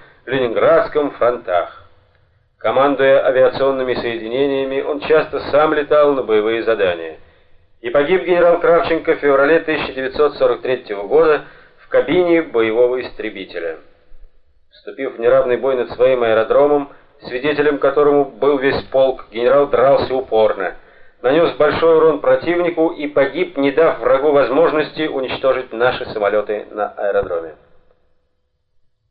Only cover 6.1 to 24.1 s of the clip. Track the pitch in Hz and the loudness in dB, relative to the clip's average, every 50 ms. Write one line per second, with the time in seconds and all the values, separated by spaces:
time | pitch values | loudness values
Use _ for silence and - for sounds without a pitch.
6.1 | 143 135 117 107 110 107 104 110 113 117 110 104 113 104 98 90 87 85 82 80 | 2 0 0 0 0 0 2 0 -2 -2 0 -2 0 0 0 -2 -2 -4 -8 -12
7.1 | 78 - - - _ _ _ _ - _ _ _ _ _ - 120 - 143 147 151 | -14 -16 -20 -20 _ _ _ _ -20 _ _ _ _ _ -8 -2 0 0 2 2
8.1 | 185 185 170 165 180 175 170 175 170 170 - 165 170 165 - - 165 156 147 - | 0 0 0 0 0 2 4 4 2 2 2 2 2 2 2 0 -2 -2 -2 -2
9.1 | 156 - - 143 139 139 139 143 165 165 160 - 156 143 - - 131 131 131 131 | -2 0 0 2 2 2 4 2 2 2 0 -2 -4 -4 -6 -8 -8 -8 -8 -6
10.1 | - - 147 143 143 - 139 123 120 110 120 123 131 123 - - 104 98 101 98 | -2 0 0 0 0 0 0 0 0 -2 -2 -4 -4 -4 -6 -8 -10 -10 -4 0
11.1 | 120 156 165 156 151 143 - - - - - _ _ _ - - - 127 123 131 | 2 2 4 4 2 0 -2 -8 -20 -20 -20 _ _ _ -10 -2 0 0 0 2
12.1 | 151 180 180 175 170 165 160 143 - 117 113 110 110 120 123 123 127 127 120 - | 0 0 2 2 2 0 0 0 -2 0 0 0 2 2 2 2 0 -2 -6 -10
13.1 | - - 104 110 95 98 92 - - 87 82 82 80 76 - - _ _ _ - | -10 -10 -10 -10 -10 -12 -14 -12 -10 -10 -8 -8 -10 -12 -16 -20 _ _ _ -20
14.1 | - - - - _ - _ _ _ _ _ _ _ - _ 104 104 - 135 127 | -20 -18 -18 -20 _ -20 _ _ _ _ _ _ _ -20 _ -16 -12 -8 -8 -8
15.1 | 113 113 117 120 131 135 131 127 123 113 113 135 135 123 117 110 - - 123 131 | -6 -2 0 2 2 2 2 2 0 -2 0 -2 -2 -2 -2 -6 -2 0 2 2
16.1 | 131 123 120 113 110 110 110 - 120 135 143 147 147 143 143 - - - _ _ | 2 2 2 2 2 2 2 2 2 4 4 4 2 0 -2 -4 -10 -20 _ _
17.1 | _ _ - - 123 123 127 151 147 151 147 151 147 139 147 139 135 147 147 147 | _ _ -16 -12 -10 -6 -4 -2 -2 0 0 0 0 0 0 0 2 2 2 4
18.1 | 143 143 139 135 - - 131 143 147 135 127 139 127 - - - - 135 135 131 | 4 2 2 0 -2 -2 0 2 2 2 2 0 0 -2 -4 -2 0 2 2 2
19.1 | 131 - - - - 110 120 123 135 143 143 139 - 120 123 139 139 123 120 123 | 0 -4 -10 -12 -8 -2 0 2 4 4 4 2 2 2 4 4 4 2 2 -2
20.1 | 127 131 131 - 110 110 110 104 101 98 95 85 - - - _ _ - - - | -4 -4 -4 -2 2 2 2 2 2 -2 -6 -8 -8 -10 -18 _ _ -20 -20 -20
21.1 | _ _ - 123 139 165 165 143 - - 151 147 131 - 160 165 165 156 156 160 | _ _ 0 0 2 4 2 2 2 0 0 0 2 2 2 4 4 4 4 4
22.1 | 147 143 - 127 131 131 - 165 175 175 175 170 - 165 160 165 - 147 147 143 | 2 2 2 2 2 2 0 -2 -2 -2 -2 -2 -2 0 -2 -2 -2 -4 -8 -4
23.1 | - 147 139 135 135 160 180 - - 139 139 143 139 151 165 156 - - 113 123 | 0 0 0 0 -2 -4 -6 -6 -4 -2 -2 0 2 2 2 2 0 0 0 0